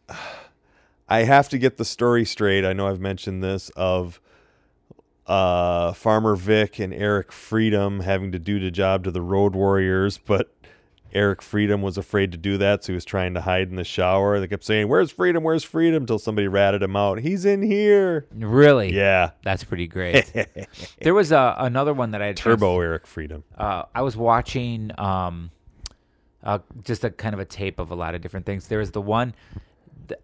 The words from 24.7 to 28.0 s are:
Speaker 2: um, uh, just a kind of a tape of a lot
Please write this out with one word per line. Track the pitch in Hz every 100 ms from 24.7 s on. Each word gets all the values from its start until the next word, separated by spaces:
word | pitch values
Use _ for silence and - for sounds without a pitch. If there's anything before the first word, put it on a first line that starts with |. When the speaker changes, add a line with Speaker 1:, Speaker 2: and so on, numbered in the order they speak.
| 117 107 -
Speaker 2:
um, | 98 92 90 87 85 - - _ - - _ _ _ _
uh, | 107 104 - 120
just | 101 113
a | 120
kind | - 113
of | 101
a |
tape | 95 - 98 92
of | 82
a |
lot | 87